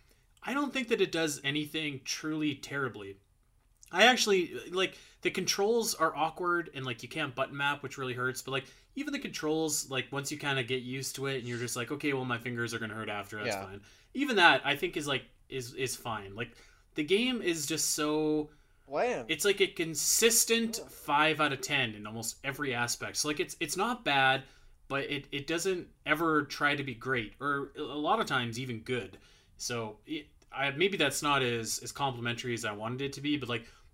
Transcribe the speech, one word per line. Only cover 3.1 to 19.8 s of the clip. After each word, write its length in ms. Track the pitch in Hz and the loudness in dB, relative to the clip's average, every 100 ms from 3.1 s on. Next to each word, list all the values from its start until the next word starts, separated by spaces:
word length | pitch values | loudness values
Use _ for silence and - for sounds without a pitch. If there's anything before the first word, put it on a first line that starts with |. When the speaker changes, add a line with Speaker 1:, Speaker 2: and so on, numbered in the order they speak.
| 98 _ _ _ _ _ _ - | -14 _ _ _ _ _ _ -2
Speaker 1:
I 160 | 175 233 | 6 8
actually, 460 | 233 220 196 170 120 139 | 8 6 4 2 -4 -4
like, 260 | 180 185 - - - | 0 -2 -2 -20 -4
the 80 | - | -2
controls 640 | 190 175 - 202 233 214 | 0 0 2 4 4 2
are 200 | - 160 165 | 2 0 2
awkward 540 | 160 - 175 175 165 | -2 0 0 0 -2
and, 100 | 135 | -6
like, 180 | 131 117 | -6 -6
you 60 | 120 | -6
can't 260 | 156 147 | -4 -4
button 220 | 123 135 139 | -2 -2 0
map, 260 | 143 143 | 0 -2
which 160 | 131 - | -6 -6
really 160 | 127 | -4
hurts, 280 | 123 127 123 | -2 -2 -2
but, 80 | - | -4
like, 140 | 135 135 - _ | -4 -4 -14 _
even 180 | - 302 | -8 -6
the 60 | 285 | -4
controls, 720 | 226 - 151 156 160 147 - | -6 -4 0 2 2 0 -2
like, 200 | 131 127 | -4 -4
once 180 | 139 139 | -4 -4
you 80 | 147 | -4
kinda 240 | 143 135 | -2 -2
get 180 | 120 131 | 0 -2
used 320 | 123 135 127 - | -4 -6 -6 -4
to 100 | 135 | -4
it 120 | 135 | -4
and 100 | 120 | -4
you're 100 | 120 | -4
just 180 | 120 127 | -4 -4
like, 140 | 117 | -4
"Okay, 200 | 147 147 | -2 0
well, 120 | 135 | 0
my 140 | 127 117 | 0 -2
fingers 360 | 123 120 117 | -4 -4 -2
are 40 | 117 | -2
gonna 160 | 113 | -4
hurt 140 | 110 107 | -6 -6
after, 280 | 104 101 107 | -6 -6 -6
that's 120 | 104 | -2
Speaker 2:
Yeah. 160 | 98 | -2
Speaker 1:
fine." 160 | 98 101 - - - | -4 -12 -18 -20 -10
Even 220 | 254 285 208 | -4 0 8
that, 260 | 170 135 | 8 8
I 120 | 139 143 | 2 0
think, 200 | 180 165 | -2 -2
is, 100 | 143 | -2
like, 180 | 131 - _ - | -2 -4 _ -10
is, 260 | 135 120 | -8 -8
is 200 | - 131 | -4 -4
fine. 400 | - 123 107 98 | -4 -6 -6 -8
Like, 180 | 101 120 - - - _ | -8 -10 -12 -20 -20 _
the 100 | - | -4
game 380 | 151 196 254 240 | 2 4 4 0
is 240 | 175 165 147 | 0 -2 -2
just 240 | 156 - | 0 0
so 600 | - 151 151 151 151 151 - _ _ - | 0 0 2 2 0 -2 -10 _ _ -6
Speaker 2:
Bland. 420 | 143 233 190 113 | -2 0 0 -2
Speaker 1:
it's, 140 | 156 | 0
like, 160 | 202 196 | 2 4
a 60 | 185 | 2
consistent 1120 | - | 2